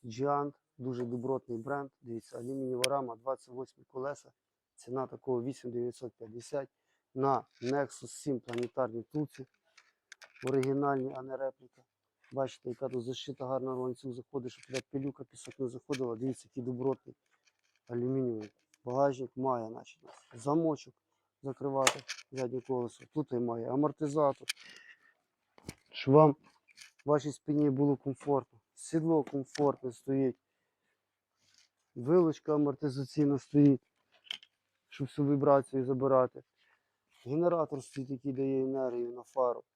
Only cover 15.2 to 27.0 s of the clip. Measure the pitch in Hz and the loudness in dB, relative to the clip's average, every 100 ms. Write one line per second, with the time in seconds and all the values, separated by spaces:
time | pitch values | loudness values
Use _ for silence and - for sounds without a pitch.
15.2 | 139 - - - 127 123 - 139 127 110 | -18 -18 -20 -8 -8 -8 -8 -4 -4 -2
16.2 | 131 123 - - 123 123 131 131 - - | -4 -6 -10 -10 -8 -2 -2 -2 -8 -20
17.2 | _ _ _ _ _ _ _ 120 123 135 | _ _ _ _ _ _ _ -4 -2 0
18.2 | 127 110 104 _ _ _ 123 127 139 131 | -2 -4 -8 _ _ _ -4 2 2 2
19.2 | 123 - 131 123 110 120 - - - - | -8 -4 -2 0 -4 -12 -16 -20 -20 -20
20.2 | _ 120 123 156 160 143 - _ _ _ | _ -8 0 2 2 -2 -8 _ _ _
21.2 | _ _ 135 127 139 135 131 147 - - | _ _ -10 -6 -2 2 2 2 -10 -14
22.2 | - 131 127 127 120 127 120 - 117 151 | -10 -6 -4 -6 -4 -4 -4 -10 -8 -6
23.2 | 143 123 120 117 113 131 147 139 151 147 | -2 -2 -2 -4 -2 0 0 0 -2 2
24.2 | 143 135 - - - - - - _ _ | 2 2 -8 -10 -10 -20 -20 -20 _ _
25.2 | _ _ _ _ - - _ - - 143 | _ _ _ _ -18 -18 _ -6 6 10
26.2 | 151 139 _ _ _ - - _ | 10 6 _ _ _ -20 -20 _